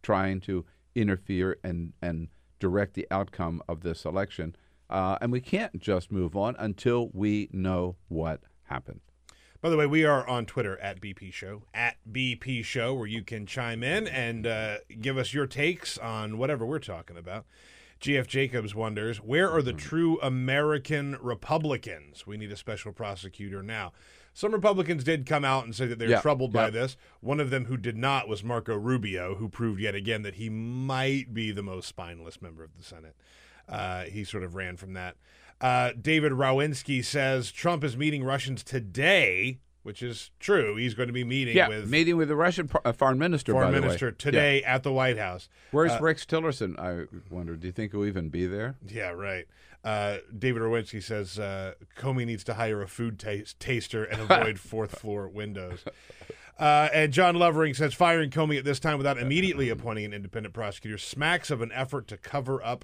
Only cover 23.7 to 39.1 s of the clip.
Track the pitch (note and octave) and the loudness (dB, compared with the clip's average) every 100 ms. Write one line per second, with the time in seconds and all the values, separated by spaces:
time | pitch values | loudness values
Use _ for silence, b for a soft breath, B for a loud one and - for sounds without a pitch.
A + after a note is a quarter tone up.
23.7 | A2 F2+ b b b b - G3+ G#3+ G3+ | -6 -8 b b b b -4 0 4 4
24.7 | F#3+ E3 E3 C3 D#3+ B2+ D3+ C#3 C3 A2+ | 4 2 0 2 0 2 2 2 2 0
25.7 | G#2+ B2+ A2+ A2+ A2+ D3+ C#3 B2+ A2 A2 | -4 -4 0 4 4 4 2 2 2 2
26.7 | A2 C3 - b b A#2 D3 C#3 C3 A#2 | 2 -2 -4 b b -4 -2 0 -2 -2
27.7 | B2+ A#2 A#2 C3 C#3 G#2 G#2 G#2+ A#2+ A2+ | -4 -4 -2 2 2 0 -4 -2 -2 0
28.7 | G#2+ A2+ B2+ G2+ F#2 F2+ F#2+ F#2+ - A#2 | -2 2 0 0 -2 -4 -4 -6 -2 -2
29.7 | G2 G#2+ G2 G2 A2 G#2 F2+ A2 A2 A2+ | 0 -2 -2 -2 -2 -4 -8 -6 -6 -6
30.7 | B2+ C3+ C3 C3+ C#3 B2 A2+ A2 G2+ G2 | -4 -2 0 2 0 -2 -4 -2 -4 -6
31.7 | F#2 - - F2 E2+ E2 - F2+ D#2+ D#2+ | -8 -10 -12 -12 -12 -14 -14 -16 -16 -20
32.7 | D#2+ E2+ E2 D#2+ _ b b b b - | -20 -20 -20 -20 _ b b b b -12
33.7 | G#2+ F#2+ F2+ E2+ G#2 G2+ G#2 F2+ F2+ F#2 | -6 -4 -4 -6 -8 -6 -6 -6 -6 -8
34.7 | F2+ F#2+ F#2 F2+ - b b b _ B2+ | -8 -10 -10 -10 -12 b b b _ 2
35.7 | B2 B2 A#2 B2 D#3+ D3+ C3 C3+ C3+ D3+ | 4 2 0 2 4 4 2 4 4 2
36.7 | C3+ - C3 A#2 C#3+ C3+ C3 A#2 - F3 | -2 -2 0 0 0 2 2 -2 -2 0
37.7 | E3+ C#3+ A#2+ D3+ D3 C3 C#3 C3 B2 - | 2 0 0 0 0 0 -2 -2 -6 -4
38.7 | C3 G2+ F2 D3+ | -6 -4 2 6